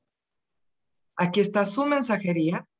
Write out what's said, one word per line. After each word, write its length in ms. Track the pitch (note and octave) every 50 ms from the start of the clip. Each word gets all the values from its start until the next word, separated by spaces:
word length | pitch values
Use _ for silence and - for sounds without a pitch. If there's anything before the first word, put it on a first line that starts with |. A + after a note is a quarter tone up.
| _ _ _ _ _ _ _ _ _ _ _ _ _ _ _ _ _ _ _ _ _ _ _
Aquí 240 | - F3+ F3+ F#3 G#3
está 260 | G3 G3+ G3+ G3+ G3+
su 200 | G3 - C4+ C#4+
mensajería. 800 | C#4+ D4 C#4+ B3 - G#3 F#3 G3 F3 E3+ E3 D#3 E3 F#3 A#3 - _ _